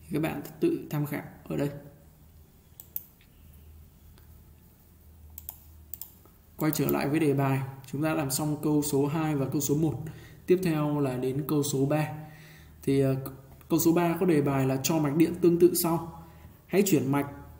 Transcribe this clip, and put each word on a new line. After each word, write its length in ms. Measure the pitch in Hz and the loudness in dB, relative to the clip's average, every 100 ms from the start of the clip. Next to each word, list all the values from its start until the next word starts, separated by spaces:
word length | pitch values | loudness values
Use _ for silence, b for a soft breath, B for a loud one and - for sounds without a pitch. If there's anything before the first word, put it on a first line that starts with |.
Thì 80 | - | -6
các 100 | 151 | -4
bạn 200 | 156 143 - - | -4 -6 -10 -2
tự 260 | 170 - - | 0 0 -4
tham 160 | 151 147 | -4 -4
khảo 160 | 147 - - | -6 -10 -18
ở 120 | - 156 | -8 -4
đây. 140 | 143 - - - - - - - - - - - - - - - - - - - - - - - - - - - - - - - - - - - - - - - - - - - - - - - - - | -4 -6 -18 -20 -20 -20 -20 -20 -20 -20 -20 -20 -20 -20 -20 -20 -20 -20 -20 -20 -20 -20 -20 -20 -20 -20 -20 -20 -20 -20 -20 -20 -20 -20 -20 -20 -20 -18 -18 -18 -20 -20 -20 -20 -20 -20 -20 -20 -20 -2
Quay 160 | 156 | 0
trở 120 | 156 139 | 2 0
lại 180 | 143 143 | 2 0
với 120 | 156 | 2
đề 140 | 156 | 2
bài, 260 | 135 139 135 135 - - | 2 2 0 -2 -10 -10
chúng 160 | 139 | -4
ta 120 | 156 | -2
làm 160 | 160 139 | 0 -2
xong 260 | - 151 147 | -2 -2 -2
câu 200 | 156 151 | 2 2
số 240 | 147 139 139 | 2 0 0
hai 300 | 160 156 147 | 0 -2 0
và 100 | - | -2
câu 140 | 156 | -2
số 140 | - | 0
một. 200 | 143 160 - - B B B - | 0 0 -2 -10 B B B 0
Tiếp 140 | 180 | 2
theo 380 | 180 156 147 147 | 2 0 0 0
là 160 | 135 127 | 0 -2
đến 280 | 131 131 151 | -2 -4 -2
câu 140 | 151 | 0
số 240 | 139 139 135 | 0 0 2
ba. 220 | 151 156 - B B B B B B | 0 -2 -6 B B B B B B
Thì, 180 | - 139 | 0 2
ờ, 160 | 135 131 135 - - - - | 2 0 -6 -14 -20 -20 -2
câu 100 | 160 | 2
số 140 | 165 | 4
ba 240 | 170 170 165 | 4 2 2
có 60 | 185 | 2
đề 140 | 151 | 4
bài 260 | 139 139 131 | 2 2 0
là 140 | 131 | 0
cho 160 | 135 160 | 0 0
mạch 180 | 147 147 | 0 4
điện 180 | 165 180 | 2 4
tương 180 | 175 170 | 4 6
tự 160 | 175 | 6
sau. 500 | 175 165 165 - B B B B B - | 6 0 -2 -4 B B B B B -2
Hãy 160 | 180 202 | 2 4
chuyển 260 | 143 127 | 4 2
mạch 140 | 139 143 - - - | 0 -2 -8 -18 -20